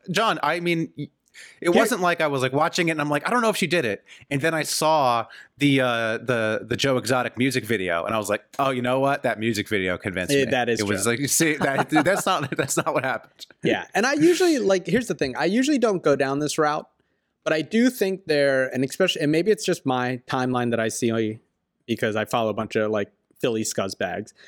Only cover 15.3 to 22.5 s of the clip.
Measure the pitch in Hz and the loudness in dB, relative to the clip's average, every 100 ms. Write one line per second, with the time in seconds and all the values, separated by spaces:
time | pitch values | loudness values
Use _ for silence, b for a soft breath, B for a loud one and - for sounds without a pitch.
15.3 | 123 165 220 262 285 226 185 151 139 135 | -2 0 2 2 2 2 2 2 2 2
16.3 | 143 147 - 151 151 - _ _ _ _ | -2 -2 0 0 -2 -8 _ _ _ _
17.3 | _ 160 156 156 220 247 254 190 190 - | _ -2 -2 0 2 2 2 -2 -2 0
18.3 | 147 139 135 131 127 131 - 185 - 147 | 2 4 2 0 -2 -4 0 0 0 0
19.3 | 160 185 208 - 170 135 127 123 127 - | 2 2 0 0 -4 -2 -2 -2 -4 -4
20.3 | 131 127 123 120 117 113 - 120 113 110 | -2 0 0 0 0 -2 -2 -2 0 -2
21.3 | 110 _ _ _ _ - 113 117 107 104 | -6 _ _ _ _ -6 -4 -2 -2 -2
22.3 | 120 113 | -2 -2